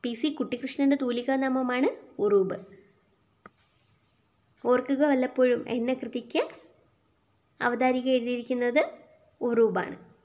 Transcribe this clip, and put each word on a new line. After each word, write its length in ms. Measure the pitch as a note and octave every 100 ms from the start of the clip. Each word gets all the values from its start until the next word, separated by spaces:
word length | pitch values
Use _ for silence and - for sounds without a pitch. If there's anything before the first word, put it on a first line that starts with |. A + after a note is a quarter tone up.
പി 80 | A#3+
സി 140 | A#3 D#4
കുട്ടിക്കൃഷ്ണൻ്റെ 640 | C#4+ A#3+ A#3+ C4 - C#4 C#4
തൂലികാനാമമാണ് 920 | B3+ A#3+ A#3+ C4+ C4+ C4 B3+ B3 D#4 - - -
ഉറൂബ്. 380 | G#3 G3 F#3 - - - _ _ _ _ _ _ - _ _ _ _ _ _ _ _ _ _ _
ഓർക്കുക 380 | A#3+ B3 B3+ C4+ D4
വല്ലപ്പോഴും 560 | C4 B3+ B3+ B3+ A#3+ -
എന്ന 220 | B3 A#3+
കൃതിക്ക് 480 | B3+ A#3 B3 - - D5+ - - _ _ _ _ _ _ _ _ _
അവതാരിക 480 | A#3+ A#3+ B3+ B3+ B3+
എഴുതിയിരിക്കുന്നത് 760 | B3+ A#3+ B3 A#3 B3 A#3+ B3+ - - - _ _ _
ഉറൂബാണ്. 560 | A#3+ A#3 A3+ F3+ F3 C#3+ - _